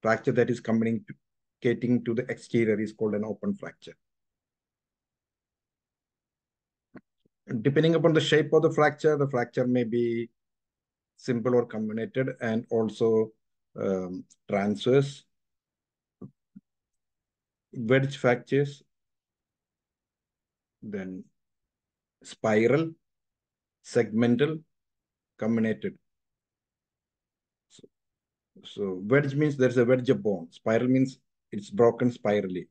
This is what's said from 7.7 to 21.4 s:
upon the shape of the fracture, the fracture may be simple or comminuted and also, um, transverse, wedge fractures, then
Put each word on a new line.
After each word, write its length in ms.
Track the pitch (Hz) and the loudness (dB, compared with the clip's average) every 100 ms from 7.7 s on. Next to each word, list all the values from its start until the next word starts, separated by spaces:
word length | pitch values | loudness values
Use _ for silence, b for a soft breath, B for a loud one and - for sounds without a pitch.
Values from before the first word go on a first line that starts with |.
| 143 160 | 2 2
upon 180 | 165 160 | 4 4
the 80 | 156 | 2
shape 320 | 139 151 151 | 2 2 2
of 100 | 160 | 2
the 100 | 160 | 2
fracture, 440 | 160 151 143 156 147 | 2 0 2 0 0
the 120 | 139 | 0
fracture 400 | 127 120 - 123 | -2 -4 -2 0
may 160 | 123 | 0
be 440 | 113 120 117 117 117 _ _ _ _ _ _ _ _ _ | 0 -2 -2 -2 -6 _ _ _ _ _ _ _ _ _
simple 380 | - 120 117 | -4 -2 2
or 120 | 123 117 | 0 0
comminuted 640 | 110 107 110 110 - 131 - | -4 -6 -6 -6 -4 -6 -4
and 260 | 120 113 123 | -4 -4 -2
also, 600 | 117 113 104 113 110 110 _ _ _ _ - | -2 -2 0 2 2 0 _ _ _ _ -6
um, 440 | 107 95 92 92 - _ _ | -4 -2 -4 -10 -14 _ _
transverse, 760 | 101 101 104 120 135 139 - _ _ _ _ _ _ _ _ _ _ - _ _ - _ _ _ _ _ _ _ _ _ _ _ | -2 -2 -2 2 2 2 -8 _ _ _ _ _ _ _ _ _ _ -20 _ _ -20 _ _ _ _ _ _ _ _ _ _ _
wedge 440 | - 113 131 135 - | -10 2 2 2 0
fractures, 680 | 127 123 - 135 143 - _ _ _ _ _ _ _ _ _ _ _ _ _ _ _ _ _ _ _ _ | 0 0 0 -2 -2 -6 _ _ _ _ _ _ _ _ _ _ _ _ _ _ _ _ _ _ _ _
then 420 | 110 101 95 92 - _ | -12 -10 -10 -12 -16 _